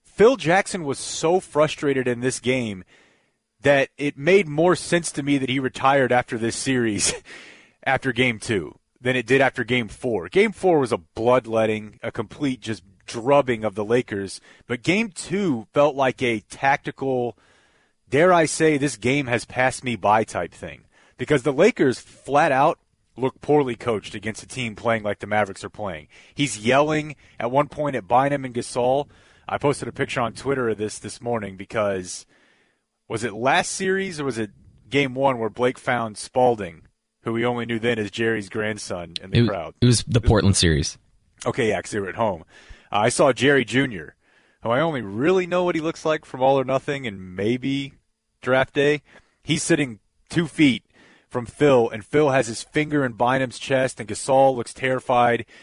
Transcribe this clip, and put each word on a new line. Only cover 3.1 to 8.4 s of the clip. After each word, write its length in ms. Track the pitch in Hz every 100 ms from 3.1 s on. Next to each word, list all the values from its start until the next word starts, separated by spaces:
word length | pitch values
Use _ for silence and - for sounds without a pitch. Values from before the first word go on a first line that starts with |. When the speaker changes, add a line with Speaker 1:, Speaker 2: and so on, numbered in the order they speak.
| _ _ _ _ _
Speaker 1:
that 280 | 139 139 135 -
it 200 | 143 135
made 300 | 147 196 160
more 260 | 147 175
sense 380 | 170 - 170 165
to 120 | -
me 140 | 139 143
that 120 | 127
he 100 | 131
retired 540 | 131 - 135 143 123
after 240 | 123 123 120
this 180 | 113 -
series, 580 | - 131 113 101 - - - - -
<laughs> 340 | - _ _
after 300 | - 131 135
game 260 | 117 127
two, 400 | 107